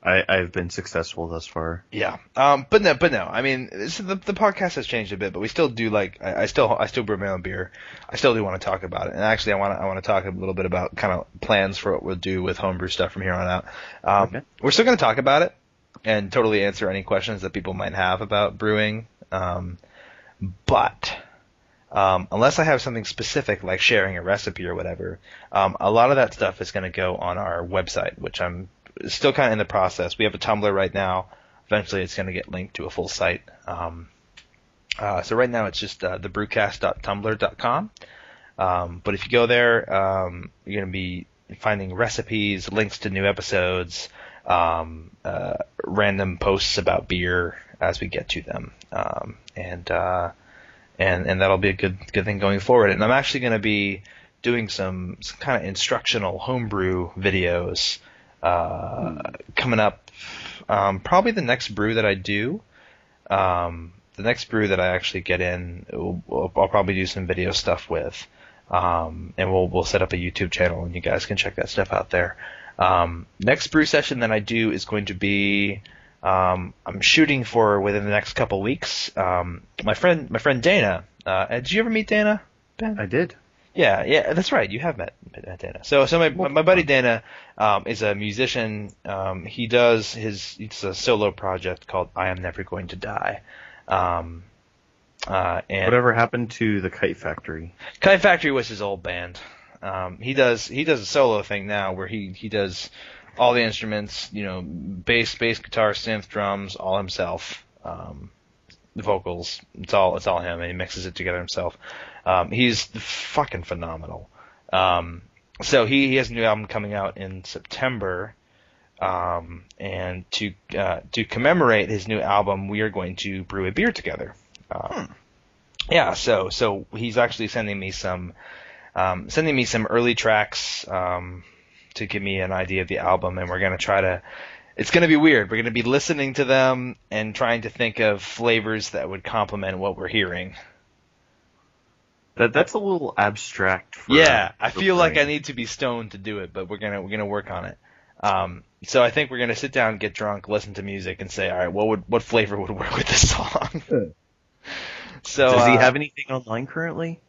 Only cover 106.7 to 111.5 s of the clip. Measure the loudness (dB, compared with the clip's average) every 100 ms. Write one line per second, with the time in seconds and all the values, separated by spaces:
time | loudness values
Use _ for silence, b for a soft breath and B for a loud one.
106.7 | -8 -2 -2 -2 -4 -4 -4 -8 -16 _
107.7 | _ -12 -12 -12 -14 -18 _ _ _ _
108.7 | -20 _ -10 -2 -2 -2 -8 -8 -12 -16
109.7 | -16 0 4 4 2 0 -2 -2 -6 -6
110.7 | -6 -8 -8 -10 -6 -4 -4 -6